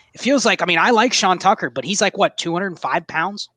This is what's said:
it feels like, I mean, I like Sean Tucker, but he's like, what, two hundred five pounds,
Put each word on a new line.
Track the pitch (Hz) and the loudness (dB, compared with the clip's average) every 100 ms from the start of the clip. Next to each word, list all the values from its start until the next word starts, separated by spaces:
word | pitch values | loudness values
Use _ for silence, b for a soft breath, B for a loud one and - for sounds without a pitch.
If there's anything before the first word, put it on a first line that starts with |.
| b | b
it | - | -6
feels | 226 277 | 0 2
like, | 220 185 | 2 0
I | |
mean, | 175 165 | 0 2
I | 196 | 4
like | 226 240 | 4 2
Sean | - 196 175 | 2 2 2
Tucker, | 185 202 147 | 2 2 -2
but | 127 | -6
he's | 127 202 | -4 0
like, | 196 - | 0 2
what, | 175 - | 0 0
two | 170 | -6
hundred | 170 190 160 | -4 -6 -6
five | 131 156 170 | -4 -4 -4
pounds, | 156 175 202 - | -4 -4 -6 -14